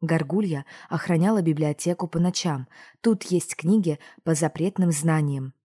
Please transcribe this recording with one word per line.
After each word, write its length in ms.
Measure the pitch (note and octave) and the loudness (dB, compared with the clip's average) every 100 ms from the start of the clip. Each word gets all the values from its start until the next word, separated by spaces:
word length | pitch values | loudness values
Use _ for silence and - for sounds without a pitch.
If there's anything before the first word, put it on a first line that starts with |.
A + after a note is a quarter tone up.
Горгулья 640 | D#3+ E3 C#3+ F#3 G3+ C#3+ - - - | 0 0 0 -2 -2 -4 -8 -18 -6
охраняла 540 | E3+ - E3+ F#3 A3 | -4 0 2 4 2
библиотеку 640 | E3 D3+ D#3 D3 F3 F3 F3 | 2 2 0 0 -2 -2 -2
по 140 | E3 | 0
ночам. 480 | F3 F3+ F3 C#3 B2+ - - _ | 0 0 -2 -4 -6 -16 -20 _
Тут 240 | A#3 G3+ | 0 0
есть 320 | - F3+ - - | 0 -2 -2 -4
книги 420 | D#3+ A3 E3+ D3 - - | 2 2 2 -4 -8 -6
по 120 | - | -2
запретным 580 | D#3 D#3+ - F3+ F#3+ F3 | 0 0 0 -2 2 0
знаниям. 640 | D3 D#3+ D#3+ D3 C#3 C3 - | 2 2 2 0 -4 -8 -10